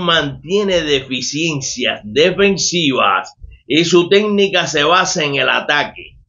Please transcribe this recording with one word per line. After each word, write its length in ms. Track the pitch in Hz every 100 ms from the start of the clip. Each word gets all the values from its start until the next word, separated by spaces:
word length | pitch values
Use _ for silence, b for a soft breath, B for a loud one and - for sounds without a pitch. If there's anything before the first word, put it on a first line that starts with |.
| 180
mantiene 760 | 165 147 135 143 196 196 180
deficiencias 1160 | 151 139 127 127 123 143 165 143 - - 110 -
defensivas 1300 | 104 117 175 180 202 190 - 175 147 120 101 95 - - - b b
y 200 | 151 170
su 220 | 175 170
técnica 600 | 196 214 202 196 180 170
se 160 | 151
basa 400 | 147 180 180 180
en 100 | 147
el 160 | 139 127
ataque. 680 | 120 - 147 127 - - -